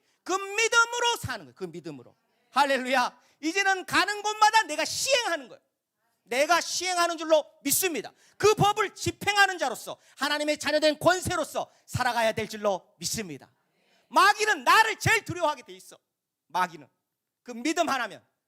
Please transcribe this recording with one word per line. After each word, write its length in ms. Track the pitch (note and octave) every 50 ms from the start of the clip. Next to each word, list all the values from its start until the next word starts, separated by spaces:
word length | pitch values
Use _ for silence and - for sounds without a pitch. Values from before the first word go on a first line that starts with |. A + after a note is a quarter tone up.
| _ _ _ _ _
그 100 | - F#4
믿음으로 840 | G4 G4 G4 G4+ A4 A4+ A4 A#4 A#4 A#4 A#4 A#4+ A#4+ A#4+ A#4 A#4 -
사는 260 | - C4+ B3 G#3 D#3
거예요. 100 | B2 A#2+
그 80 | - F#3+
믿음으로. 520 | E3+ D3+ E3+ D3 E3 D3 B2+ A#2 G#2 _ _ _ _ _ _ _ _
할렐루야. 680 | - B3+ C#4+ C#4 C4+ B3 B3+ B3 C4+ B3+ B3 G#3 - _ _ _ _ _
이제는 440 | C4+ D#4+ F4 G4 G4 G4 F#4+ F#4 -
가는 360 | - B3+ D#4 F4+ G4 G#4 G#4
곳마다 420 | G4+ G#4 G#4 G#4+ G#4+ G#4+ A4 A4 G#4
내가 220 | D4 D4+ D4+ D4+
시행하는 640 | - - - - C5+ C#5 B4 A#4 F#4+ E4+ D4 B3+
거예요. 140 | G3+ - - _ _ _ _ _ _ _ _ _ _ _ _ _
내가 380 | - A#3 C4 D4+ D4+ F4 E4
시행하는 560 | - - - - F4 F#4 F4+ F4 E4+ E4+ E4+
줄로 260 | D#4 E4 D#4 D#4+ D4+ C#4 - _ _ -
믿습니다. 500 | C#4 - - F#4+ F4+ D4+ G3+ - - _ _ _ _ _
그 160 | - - G#4 G#4+
법을 400 | - G4 G4+ G#4 G#4+ G4+ - -
집행하는 640 | - - E4+ E4+ - - G4+ G#4 G4+ G4 F#4+ F#4
자로서, 400 | E4 D4+ B3+ G#3 - - F3+ C3 _ _ _ _
하나님의 420 | - C4+ D4 D4 D4 D4 D4 G3+ -
자녀된 400 | - C#4 D4 D4+ D#4 D4+ C#4+ D4
권세로서 720 | - E4 F4+ F#4 - - F4+ E4 - - - A3 - _ _ _ _
살아가야 480 | _ - - B3 B3 A3+ A#3 A3+ A3 -
될 140 | A3+ G#3+
줄로 400 | - A3 G#3+ G#3 G#3 F#3+ F3 _ _ _
믿습니다. 540 | - F3 - - A3+ G#3 E3+ C#3+ B2 G#2+ _ _ _ _ _ _ _ _ _ _ _ _ _
마귀는 540 | A#3 D#4+ F#4 G4+ G#4 G#4+ G#4 G#4+ G4+ D4 A#3+
나를 360 | D#4+ F4+ A4 A4+ A4 G4 -
제일 260 | - F#4+ A4 G#4 -
두려워하게 380 | - E4 F4+ E4+ D4+ D4 B3 A#3
돼 100 | - F#3
있어. 240 | F#3 - - F3 _ _ _ _ _ _ _ _ _ _
마귀는. 400 | _ D3+ F3+ F3+ F3 D#3 D3 C3+ _ _ _ _ _ _ _ _ _ _ _
그 100 | _ B3
믿음 380 | B3 A#3 A#3+ D#4 D#4+ F4 E4 D4+
하나면. 340 | C#4 B3+ A#3 G3+ D#3+ B2 _ _ _ _ _